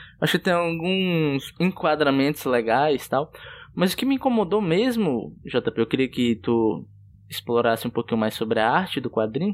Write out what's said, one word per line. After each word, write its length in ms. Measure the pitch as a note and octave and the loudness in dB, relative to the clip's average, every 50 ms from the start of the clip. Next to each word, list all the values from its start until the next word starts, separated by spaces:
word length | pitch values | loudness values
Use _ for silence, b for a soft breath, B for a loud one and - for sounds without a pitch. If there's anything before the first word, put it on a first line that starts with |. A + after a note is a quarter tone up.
| B B B B | B B B B
Acho 160 | - - - | -2 0 0
que 80 | E3+ - | 0 0
tem 80 | F#3+ F3 | 0 0
alguns 1000 | F3 F3 E3 E3 E3 E3 F#3 F#3 F#3+ F#3+ F3+ F3 E3 D#3 D3 C#3 C3+ - - - - | 0 0 -2 -4 -4 -2 -2 0 0 0 0 0 0 0 0 0 -2 -6 -8 -4 -2
enquadramentos 840 | E3+ F#3 F#3 - - D#3+ D#3 D3+ D3+ C#3 C3+ C3+ C3+ D3 D3+ - - | -2 -2 0 0 0 0 2 2 2 2 2 2 2 0 0 -2 -2
legais 600 | C#3 B2 A#2+ A2 A2 A2+ C3 D3 D#3 C#3 A#2+ - | 0 0 0 2 2 2 2 2 2 0 -2 -2
e 40 | - | -2
tal. 200 | B2+ C3+ D#3 - B B B B B B B B B | -2 -2 -2 -4 B B B B B B B B B
Mas 160 | E3 F3+ F#3+ | 0 0 0
o 60 | - | 0
que 80 | - B3 | 0 0
me 100 | C4+ C4+ | 0 0
incomodou 460 | C4 - C4+ A#3+ A3 G3+ D#3+ G3 G#3+ | 0 0 0 2 2 0 2 0 0
mesmo, 720 | G#3 E3 D#3+ F#3+ A#3+ C4 A#3 A3+ G#3 D#3 B2+ A2 - - - - - | 2 2 2 2 2 0 0 0 0 0 0 -2 -4 -6 -12 -16 -8
J 240 | - - B2 - A#2 | -4 -2 -2 -2 -2
P, 120 | - A#2 | 0 0
eu 40 | A2+ | 0
queria 200 | - - B2+ C3 | 0 2 0 0
que 280 | B2 - C3 B2 A#2+ A2+ | 0 0 0 2 2 2
tu 500 | G#2 - A#2+ A#2 A#2 A2+ A2 E2 D#2 - - - - - - - - - - | 0 0 0 2 4 4 2 0 -2 -6 -14 -20 -20 -20 -20 -20 -20 -18 -14
explorasse 560 | - - - - A#2 A#2 A#2 A#2 A2+ - - | -14 -10 -4 -2 0 2 2 2 2 0 -2
um 60 | A#2+ | -4
pouquinho 260 | - B2 A#2 - A#2 A2 | -4 -4 -4 -2 0 0
mais 140 | A2 G#2+ - | 0 0 -2
sobre 240 | - A#2 A2 A2+ A2 | -2 -2 -2 0 2
a 80 | A2 A#2 | 2 2
arte 300 | C#3 F3 F#3+ - - B2+ | 2 2 0 -2 -4 -6
do 80 | A#2+ A#2 | -6 -4
quadrinho, 440 | - A2+ A2 A2 A2 C3+ F3+ G#3 | -2 -2 -2 -2 -2 -2 -2 -2